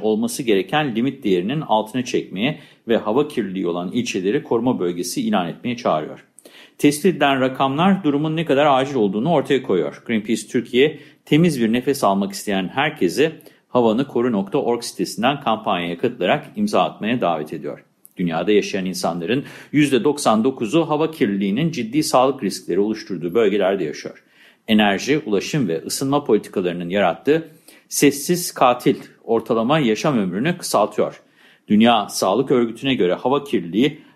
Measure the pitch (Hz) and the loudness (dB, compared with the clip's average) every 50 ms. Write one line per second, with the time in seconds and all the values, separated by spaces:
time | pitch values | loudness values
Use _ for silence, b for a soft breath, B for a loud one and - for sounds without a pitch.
0 | 98 110 110 107 120 117 - - 139 117 101 95 92 - 151 151 151 135 104 110 | 0 0 0 0 0 -2 -4 -4 0 2 2 2 2 0 -2 -2 -2 -2 -2 -2
1 | 123 139 - - - 104 95 87 90 110 139 156 - - 107 110 107 - - 127 | -2 -2 -2 -2 0 0 0 2 0 -2 -4 -4 -2 0 0 0 0 -2 -4 -6
2 | - - - 85 - - 95 92 110 147 156 B B B B B _ 113 113 95 | -4 -2 -2 -4 -4 -6 -6 -4 -4 -4 -4 B B B B B _ -2 -2 0
3 | - 107 110 139 147 151 - 127 104 95 92 95 90 87 85 87 87 92 - 120 | 0 0 0 0 0 0 -2 -6 -6 -4 -4 -4 -4 -4 -4 -4 -6 -4 -4 -4
4 | 113 - - 101 90 98 117 147 - - 127 113 117 127 117 92 92 87 87 85 | -4 -4 -4 -2 -2 -2 -2 -2 -2 -2 -2 0 0 0 0 0 -2 -2 -2 -4
5 | 87 - - 151 113 110 104 92 87 82 78 - - 123 120 120 - 104 82 78 | -6 -6 -6 -4 -2 0 0 0 -2 -4 -6 -8 -8 -8 -6 -4 -2 0 0 0
6 | 76 67 - - - _ _ B B B B B B B B - - 147 143 - | -2 -6 -12 -16 -20 _ _ B B B B B B B B 2 2 2 2 2
7 | - 190 160 143 147 139 135 131 131 131 127 - 139 135 135 151 175 196 190 190 | 2 0 2 2 2 2 2 2 0 0 0 0 -2 0 0 2 2 4 2 2
8 | 190 151 139 143 156 160 156 165 165 156 135 135 151 151 135 127 135 143 143 127 | 2 0 0 0 0 -2 -2 -2 0 2 2 4 4 4 4 4 2 0 0 2
9 | 104 98 95 104 123 170 170 139 131 - 143 123 127 - 101 87 76 71 - - | 2 2 0 0 0 2 2 2 2 2 0 0 0 0 0 0 0 -2 -6 -8
10 | - - 117 107 104 - 113 104 - - - 123 107 - 120 123 139 160 B B | -6 -4 -4 -2 -2 -2 -2 -4 -2 -2 -4 -4 -2 0 2 4 4 2 B B
11 | B B B B _ - 151 151 175 175 147 127 117 107 117 123 123 147 135 - | B B B B _ 2 4 4 4 4 2 2 0 0 0 0 0 -2 0 2
12 | - 101 98 98 98 95 98 - - 107 98 95 92 87 - 131 147 156 156 - | 2 2 2 2 0 -2 -6 -8 -6 -4 -2 -2 -4 -4 -2 -2 -2 -2 -2 0
13 | - 85 87 113 147 160 160 B B B B B B _ - 123 120 113 107 123 | -2 0 2 2 0 0 -2 B B B B B B _ 0 2 4 4 2 2
14 | 139 139 - 123 120 127 113 98 98 - - 143 - 117 120 117 - - - - | 0 -2 0 0 0 0 0 -2 -2 -2 -2 -2 0 0 -2 -2 -4 -6 -6 -6
15 | 95 - - - 113 135 147 143 - 117 110 104 - 110 98 87 85 85 85 - | -6 -4 -2 0 0 0 0 0 -2 -2 -2 0 0 -2 -2 -2 -2 -4 -4 -2
16 | - 117 - - 90 95 135 151 - - - 107 104 104 113 98 87 78 - - | -2 -4 -2 0 0 0 0 0 -2 -6 -6 -4 -2 0 2 2 2 0 -2 -4
17 | 104 110 127 117 92 85 82 78 78 78 85 78 73 71 - - - _ _ _ | -4 -4 -2 0 0 0 -2 -2 -4 -8 -10 -10 -10 -10 -12 -12 -16 _ _ _
18 | _ _ _ - 90 85 80 82 90 101 107 101 87 - - 98 92 95 90 - | _ _ _ -4 -4 -2 -2 -2 2 2 2 2 2 0 -2 -6 -6 -6 -6 -4
19 | - 87 82 87 85 90 120 143 139 B B B B B - 147 147 135 131 117 | -4 -4 -4 -4 -4 -2 -2 -4 -4 B B B B B 0 2 2 4 2 2
20 | 101 147 143 - - 123 110 110 110 135 135 - 120 101 139 165 160 143 151 147 | 2 2 0 0 2 2 2 4 2 2 0 -2 -2 0 2 2 2 2 0 0
21 | 160 156 - - 139 101 101 98 101 98 101 127 165 165 - 120 113 110 123 151 | 0 -2 -2 -2 -2 0 0 0 0 0 0 0 0 -2 -2 -4 -6 -2 -2 -2
22 | - - - 127 127 139 131 - 104 95 90 - - - 87 95 101 107 107 110 | 0 2 2 4 4 2 2 -2 -4 -6 -6 -6 -6 -2 0 0 0 0 -2 -6
23 | - - 95 82 85 85 82 117 113 98 98 101 92 95 101 95 82 73 - - | -8 -10 -8 -6 -6 -2 0 2 2 2 2 2 0 0 0 -2 -4 -6 -8 -10
24 | - - - - b b b b b b b b _ - 110 107 107 101 98 92 | -12 -14 -16 -18 b b b b b b b b _ 2 4 4 4 4 2 0
25 | - 123 147 147 - 110 104 92 - - - 151 120 85 82 80 - - - - | 0 0 0 0 0 0 -2 -2 0 0 -2 0 0 0 -2 -4 -4 -6 -6 -4
26 | 139 135 143 143 139 - 110 101 - - - 107 90 87 85 87 87 85 92 101 | -2 0 0 0 2 2 2 2 0 -2 -4 -2 -2 -2 -2 -4 -4 -2 0 2
27 | 95 85 82 - - 135 151 165 160 B B B B B B B B - - - | 2 2 0 0 0 0 0 0 -2 B B B B B B B B -10 0 2
28 | 147 139 139 - - - 180 175 - - - - 147 123 123 - - 147 - - | 4 4 4 2 0 -2 -2 -2 -4 -6 0 2 4 4 4 2 2 0 0 0
29 | - - - _ - - 117 113 - - 120 113 113 120 151 160 139 110 107 - | -4 -16 -20 _ -4 -2 -2 0 0 0 0 0 2 2 2 2 2 2 0 0
30 | - 160 139 113 98 90 87 101 131 170 175 175 - - - 110 104 104 - - | 0 0 0 0 0 -2 -2 -2 -2 -2 -2 -4 -4 -2 0 2 2 0 0 -2
31 | 90 73 - - b b b b b b b b b - 107 104 113 120 117 107 | -2 -2 -4 -10 b b b b b b b b b 2 4 6 6 6 6 4
32 | 98 90 - - 110 95 98 120 131 - 143 120 120 113 110 - 139 139 127 95 | 0 -2 -4 -2 0 2 2 2 2 2 2 2 0 0 -4 -4 -4 -2 0 2
33 | 90 87 87 - - 123 135 143 139 - - 101 87 85 82 107 131 151 151 B | 2 0 0 0 0 0 0 -2 -2 -2 -4 -4 -2 -2 0 0 0 0 -2 B
34 | B B B | B B B